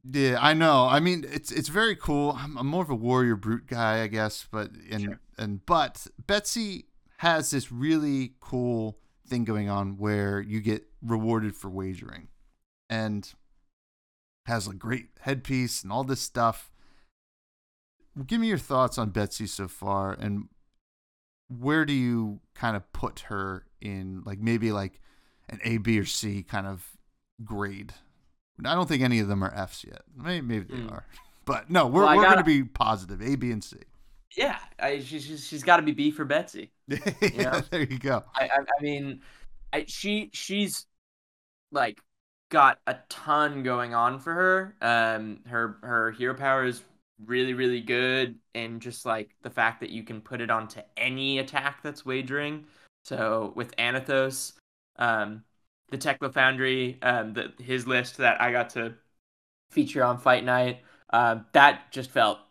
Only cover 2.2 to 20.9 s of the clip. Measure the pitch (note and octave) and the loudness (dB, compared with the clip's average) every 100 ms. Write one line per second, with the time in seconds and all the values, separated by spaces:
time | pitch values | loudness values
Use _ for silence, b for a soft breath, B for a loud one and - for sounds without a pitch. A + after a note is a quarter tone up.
2.2 | C#3+ C3 C#3+ C3+ C3+ E3+ D#3 A#2+ A#2 B2+ | 0 -2 -8 -4 -2 0 -2 -2 2 4
3.2 | B2 G#2+ G2+ A#2 - A#2 A2+ A2 A2 A2 | 4 2 -2 -4 -4 -2 0 0 -2 -2
4.2 | G#2+ - - A2 G#2 G2 G2+ G#2+ G2+ G2+ | -2 -4 -10 -8 -8 -12 -10 -6 -6 -8
5.2 | _ - G#2+ G2 - E3+ C3+ - - - | _ -10 -8 -8 0 0 0 -6 -18 -14
6.2 | - G3+ - A#3 G#3+ F3+ - _ _ - | -2 -2 0 -6 -6 -8 -14 _ _ 0
7.2 | E3+ D#3+ - C#3 - A#2+ D3 D#3+ D3+ C#3 | 2 2 0 -2 -4 -4 2 2 2 -2
8.2 | B2+ _ - B2+ B2 A#2 A2 G#2+ _ _ | -4 _ -6 -2 0 -2 -4 -8 _ _
9.2 | - B2 A2 G#2+ G2+ G2+ G2 G2 G#2 G#2 | -4 -2 0 0 0 -2 -4 -2 0 2
10.2 | G2+ G2+ G#2 A2 G#2 G#2+ - - A#2 A2+ | 2 -2 -2 -2 -2 -2 -6 -14 -4 0
11.2 | A2 A2+ G#2+ G2+ G2 F#2 F#2+ F2+ - E2+ | 2 0 0 -6 -10 -8 -8 -8 -14 -18
12.2 | - - _ _ _ _ _ A2+ A2 G#2 | -20 -20 _ _ _ _ _ -4 -2 -4
13.2 | - - _ _ _ _ _ _ _ _ | -8 -20 _ _ _ _ _ _ _ _
14.2 | _ _ - A2+ G2+ F#2+ A2 B2 - _ | _ _ -4 -4 -4 -8 -4 -6 -6 _
15.2 | - C3+ - C3 A#2+ - F#2+ A2 C3+ B2+ | -4 -4 -2 -2 0 -4 -4 -4 -2 -4
16.2 | - - A#2 - - _ - _ _ _ | -4 2 2 0 -14 _ -20 _ _ _
17.2 | _ _ _ _ _ _ _ _ _ C3+ | _ _ _ _ _ _ _ _ _ -14
18.2 | C3 A3+ A3+ F3 - C3 B2+ - A2 G#2+ | -2 0 2 0 0 2 2 0 -2 0
19.2 | G2+ - G#2 - F#2+ - G2 G2 G2 - | -2 -4 -8 -8 -10 -6 -2 -2 -2 -4
20.2 | G#2 G2+ - _ _ _ _ | -4 -6 -8 _ _ _ _